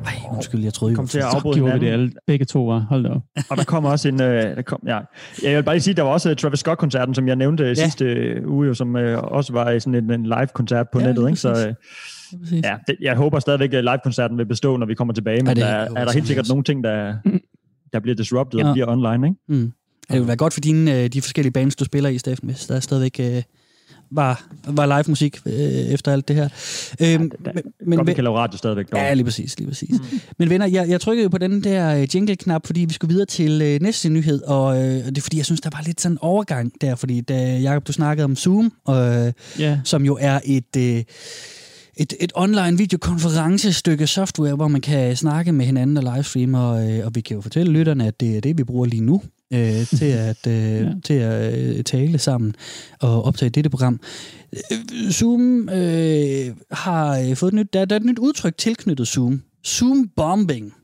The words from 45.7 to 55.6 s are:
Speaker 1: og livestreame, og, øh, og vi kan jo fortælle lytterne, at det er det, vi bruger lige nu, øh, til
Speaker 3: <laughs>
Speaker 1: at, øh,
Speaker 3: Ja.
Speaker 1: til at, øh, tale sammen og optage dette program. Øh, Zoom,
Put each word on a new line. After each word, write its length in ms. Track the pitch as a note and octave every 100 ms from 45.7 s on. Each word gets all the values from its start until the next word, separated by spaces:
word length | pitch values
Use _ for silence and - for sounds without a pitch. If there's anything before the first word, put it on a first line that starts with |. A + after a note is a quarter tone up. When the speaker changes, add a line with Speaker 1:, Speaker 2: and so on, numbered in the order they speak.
| C3 C3 D3
Speaker 1:
og 60 |
livestreame, 560 | B2+ B2 C#3+ C3 B2+ B2+
og, 320 | B2 A2+ A2
øh, 140 | A2 A2
og 100 | A#2
vi 60 |
kan 140 | - G#2+
jo 60 |
fortælle 320 | G#2 D#3+ F3
lytterne, 340 | D#3 D#3+ C#3+ A2
at 120 | -
det 180 | A#2 G#2+
er 40 |
det, 160 | C3+ E3
vi 60 |
bruger 220 | A#2+ B2 B2
lige 160 | A2+
nu, 200 | A2 F#3+ - _ _
øh, 320 | B2 A2+ A2 A#2+
til 200 | A#2+ D3 A#2+
Speaker 3:
<laughs> 100 | A2
Speaker 1:
at, 180 | A2 A#2+
øh, 60 |
Speaker 3:
Ja. 380 | A2+ A2 A2 - F#3+
Speaker 1:
til 100 | -
at, 640 | C#3+ A2+ A2+ A2+ B2 B2+ A#2+
øh, 60 |
tale 340 | A#2+ C3 D3 D#3+
sammen 380 | C#3+ B2+ A2 - - - - -
og 240 | B2 A2+
optage 260 | A#2+ C3 B2
dette 200 | D3 D3+
program. 300 | C3 B2+ A#2 - - - - -
Øh, 580 | - - - - - -
Zoom, 580 | D#3+ A#3 A#3+ B3 B3